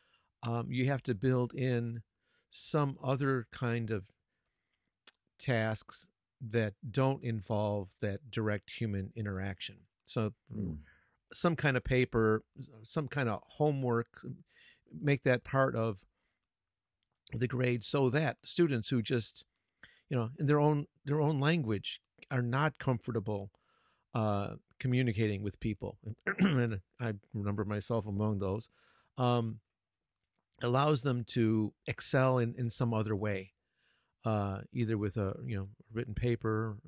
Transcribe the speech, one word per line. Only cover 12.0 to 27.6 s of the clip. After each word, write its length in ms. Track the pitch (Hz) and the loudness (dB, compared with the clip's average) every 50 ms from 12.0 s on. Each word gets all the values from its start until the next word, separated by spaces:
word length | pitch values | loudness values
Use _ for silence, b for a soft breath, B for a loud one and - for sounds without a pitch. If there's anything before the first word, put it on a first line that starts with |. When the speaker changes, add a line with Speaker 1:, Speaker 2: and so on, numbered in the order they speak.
| 127 - - 117 110 110 107 110 - _ _ - 131 - 120 107 107 | 4 4 4 4 4 4 4 2 0 _ _ -18 -18 -16 -18 -20 -16
Speaker 1:
some 240 | - - 165 147 123 | -6 -4 -4 -4 -2
kind 220 | - 147 131 117 | -2 -2 -2 -2
of 120 | 104 - - | -2 -4 -8
homework, 800 | - - - 147 151 143 135 131 123 117 117 117 - _ - - 131 127 - - b b b b b b b b _ - 160 | -12 -2 0 2 2 2 2 2 2 2 0 0 -2 _ -14 -12 -12 -12 -12 -16 b b b b b b b b _ -12 -2
make 220 | 156 143 143 - - | 0 2 2 4 4
that 200 | 135 123 120 - | 4 2 2 2
part 320 | - - 135 135 131 120 | 0 0 2 2 2 2
of 280 | 117 113 113 101 95 - _ _ _ _ _ _ _ _ _ _ _ _ _ _ _ _ _ _ _ _ _ _ _ _ - - | 0 0 -2 -2 -4 -10 _ _ _ _ _ _ _ _ _ _ _ _ _ _ _ _ _ _ _ _ _ _ _ _ -10 -4
the 140 | 113 123 113 | -4 -2 -2
grade 360 | 123 123 127 123 123 120 - | 0 0 0 0 0 0 -2
so 260 | - - 143 135 127 | -2 0 2 2 4
that 280 | 113 151 160 131 - - - | 4 2 2 0 -2 -4 -8
students 460 | - - - 175 156 135 117 110 - | -4 0 2 2 4 2 0 0 0
who 120 | 139 - | 0 0
just, 420 | 107 - 135 120 110 - - - - _ _ _ _ _ _ B B B B B B B | 0 0 0 0 -2 -2 -6 -10 -16 _ _ _ _ _ _ B B B B B B B
you 60 | 147 | -2
know, 140 | 123 113 113 139 - | -2 -2 -2 -2 -2
in 60 | 156 | 0
their 140 | 139 151 147 | 2 4 6
own, 280 | 147 151 151 143 143 - _ _ _ | 6 4 4 2 0 -4 _ _ _
their 160 | 139 143 156 | -2 0 2
own 200 | 147 147 160 135 | 2 2 2 2
language 600 | 139 151 170 175 135 110 107 98 - - - - _ _ _ _ - - | 2 2 2 2 2 0 -2 -2 -4 -6 -10 -12 _ _ _ _ -10 -4
are 100 | 131 127 | -2 -2
not 380 | 123 120 120 135 151 240 - - | 0 0 2 2 2 0 0 0
comfortable, 720 | - 135 127 113 - - 113 113 98 110 104 101 98 101 - _ _ _ _ _ _ _ _ _ _ _ - | 0 0 0 0 -2 -2 -4 -2 -2 -2 -4 -4 -4 -8 -12 _ _ _ _ _ _ _ _ _ _ _ -2
uh, 420 | 120 110 107 104 101 101 92 107 - - _ _ - | 0 0 2 2 0 -2 -4 -6 -10 -14 _ _ -6
communicating 640 | - 127 123 127 131 120 104 98 113 104 101 98 104 | -2 0 2 2 2 2 2 2 2 0 0 0 -4
with 160 | 101 - - | -6 -6 -4
people. 380 | - 113 104 - - 95 - - - 107 104 - _ | -4 -4 -4 -4 -6 -8 -10 -10 -10 -12 -12 -6 _
<clears throat> 140 | 190 196 - | -4 0 2
And 400 | 185 196 151 127 120 113 110 95 - _ _ - | 4 4 4 4 2 0 -2 -4 -8 _ _ -6
I 140 | 123 113 107 101 - _ - | -4 -4 -4 -6 -10 _ -6
remember 320 | 107 101 101 101 101 | -4 -2 -2 -2 -2